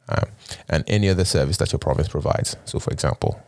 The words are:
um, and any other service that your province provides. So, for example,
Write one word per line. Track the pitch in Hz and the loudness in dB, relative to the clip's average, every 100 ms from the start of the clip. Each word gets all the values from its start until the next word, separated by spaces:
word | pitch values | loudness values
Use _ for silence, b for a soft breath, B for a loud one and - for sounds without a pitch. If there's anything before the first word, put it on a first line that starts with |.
| - | -4
um, | - - - B B - | -2 -2 -6 B B -2
and | - - | -2 2
any | 104 101 | 2 4
other | 92 90 | 4 2
service | 82 69 - | 2 2 0
that | - | 0
your | - | 0
province | - 71 - | 0 0 0
provides. | 73 - - - - - | -2 -2 -2 -2 -6 -6
So, | - | -4
for | - | -4
example, | - - - - - | -2 -2 0 -2 -4